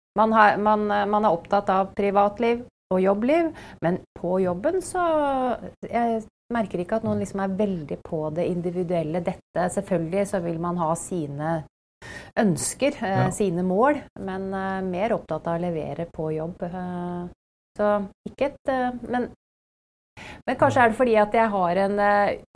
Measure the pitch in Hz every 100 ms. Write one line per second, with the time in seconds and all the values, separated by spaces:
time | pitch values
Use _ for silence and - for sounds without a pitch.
0 | _ - 220 220 208 - 208 214 208 208
1 | 202 208 214 170 - 202 202 190 190 -
2 | 202 196 202 208 233 240 247 _ - 185
3 | 190 202 240 330 330 - - - 165 185
4 | - - 175 185 180 175 277 370 - 370
5 | 349 311 285 262 254 - - - - 233
6 | 233 226 220 _ - 240 190 175 175 220
7 | 220 208 196 196 196 190 208 180 143 175
8 | - 160 156 156 170 175 175 175 175 175
9 | 151 175 175 175 _ 165 180 196 196 175
10 | 160 190 196 196 170 165 175 175 160 165
11 | - 180 143 143 156 165 143 _ _ _
12 | - - - - 214 147 - - 277 285
13 | 196 190 - - 202 170 185 185 269 285
14 | - - 190 190 190 196 190 190 190 180
15 | 226 180 - 156 170 170 175 165 139 147
16 | 170 - 156 156 160 180 180 185 180 180
17 | 175 175 175 - _ _ _ - 208 208
18 | 196 - - - 285 285 - 262 247 247
19 | 226 247 240 - _ _ _ _ _ _
20 | _ - - - - 185 285 262 233 226
21 | 247 214 208 226 226 202 175 180 196 202
22 | 202 202 202 - -